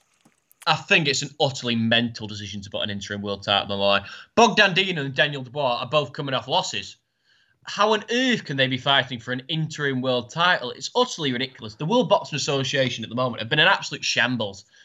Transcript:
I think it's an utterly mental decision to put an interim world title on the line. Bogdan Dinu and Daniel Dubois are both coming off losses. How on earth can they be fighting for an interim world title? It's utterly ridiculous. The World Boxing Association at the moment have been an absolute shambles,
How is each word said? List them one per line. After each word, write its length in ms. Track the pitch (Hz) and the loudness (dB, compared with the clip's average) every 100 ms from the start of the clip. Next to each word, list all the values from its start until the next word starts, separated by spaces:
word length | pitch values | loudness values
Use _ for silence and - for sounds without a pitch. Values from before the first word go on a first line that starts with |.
| _ _ _ _ _ _ 170 | _ _ _ _ _ _ -2
I 100 | 156 | -2
think 340 | - 190 143 | 2 2 2
it's 120 | 127 | -2
an 100 | 135 - | -4 -2
utterly 340 | 139 127 123 117 | -2 0 -4 0
mental 500 | 113 117 120 113 107 | 2 2 0 -6 -12
decision 360 | 104 101 101 | -10 -10 -10
to 80 | 98 | -8
put 140 | - | -6
an 60 | 104 | -6
interim 320 | 101 98 101 | -6 -6 -6
world 220 | 101 98 | -6 -6
title 200 | 104 101 | 2 2
on 40 | 101 | 2
the 160 | 101 | 0
line. 200 | 101 101 - - - | 2 2 0 -18 -2
Bogdan 400 | - 226 202 196 | 6 6 8 4
Dinu 260 | 175 190 165 | 4 0 -2
and 140 | 135 | -4
Daniel 300 | 131 147 143 | 0 0 0
Dubois 360 | 127 143 131 120 | -8 -2 -2 -2
are 80 | 123 | 0
both 240 | 151 143 | 0 0
coming 200 | - 139 | -6 -4
off 140 | 127 120 | -4 0
losses. 480 | 175 180 104 95 - _ _ _ _ _ _ - | -2 0 -6 -8 -16 _ _ _ _ _ _ -10
How 260 | 196 214 | 0 2
on 140 | 214 208 | 2 0
earth 360 | 240 262 220 - | 0 2 0 -2
can 100 | 135 | 0
they 120 | 131 | 0
be 100 | 127 | 0
fighting 420 | 143 139 127 120 | 2 2 2 -6
for 140 | 127 | -8
an 80 | 127 131 | -8 -6
interim 500 | 160 156 151 143 127 | -4 -4 -4 -2 -2
world 300 | 131 127 113 | 0 -2 -4
title? 420 | 160 175 165 123 | 0 2 2 -2
It's 180 | - - 247 | -8 -4 0
utterly 380 | 240 - 143 | 0 0 -2
ridiculous. 420 | 120 131 - 113 - | -2 -4 -8 -14 -6
The 100 | 156 | 0
World 220 | 247 185 | 2 4
Boxing 300 | 196 - 139 | 2 2 -4
Association 640 | 156 139 131 139 127 117 | -2 0 0 0 0 -2
at 60 | 110 | -6
the 60 | 120 | -2
moment 260 | 127 - | -2 -4
have 80 | 113 | -2
been 100 | 151 | 4
an 80 | 175 | 4
absolute 380 | 190 - 143 - | 4 -2 -6 -2
shambles, 580 | 120 120 120 104 98 - _ | 2 2 0 -4 -8 -20 _